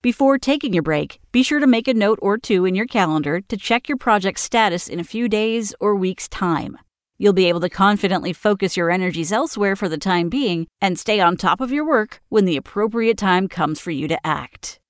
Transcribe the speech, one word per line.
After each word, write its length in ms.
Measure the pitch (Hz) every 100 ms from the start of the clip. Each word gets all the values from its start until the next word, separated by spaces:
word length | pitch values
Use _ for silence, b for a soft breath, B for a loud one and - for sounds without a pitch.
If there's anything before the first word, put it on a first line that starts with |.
Before 360 | 247 - 269 277
taking 360 | - 285 277
your 100 | 175
break, 380 | 160 151 147 - _
be 100 | 240
sure 200 | 262 294
to 40 | 277
make 220 | 226 240
a 60 |
note 260 | 226 208 220
or 160 | 202 220
two 280 | - 190 185
in 100 | 185
your 100 | 240
calendar 540 | 233 175 156 147 170
to 160 | 202 202
check 320 | - 240 -
your 100 | 269
project 420 | - 208 190 -
status 500 | - 233 214 175 -
in 100 | 175
a 60 | 170
few 240 | 220 240
days 440 | 214 220 233 208 -
or 160 | 208 202
weeks' 320 | 185 190 -
time. 500 | - 180 156 - - _ _ _ _
You'll 140 | 202
be 160 | 185 180
able 140 | 170
to 80 | 175
confidently 640 | - 196 208 196 180 180
focus 420 | 170 214 196 190 -
your 160 | 170
energies 400 | 185 185 160 160
elsewhere 460 | 214 311 220 202 196
for 100 | 190
the 100 | 156
time 300 | 196 175 170
being 400 | 262 254 170 165 _
and 180 | 196 175
stay 220 | - 214
on 160 | 170 175
top 240 | 185 170
of 100 | 254
your 160 | 285 302
work 340 | 254 214 - _
when 160 | 220
the 140 | 190 143
appropriate 600 | - 202 220 226 226 220
time 300 | 202 180 190
comes 320 | - 151 156
for 120 | -
you 180 | 143 147
to 180 | 156 160
act. 540 | 147 123 - - -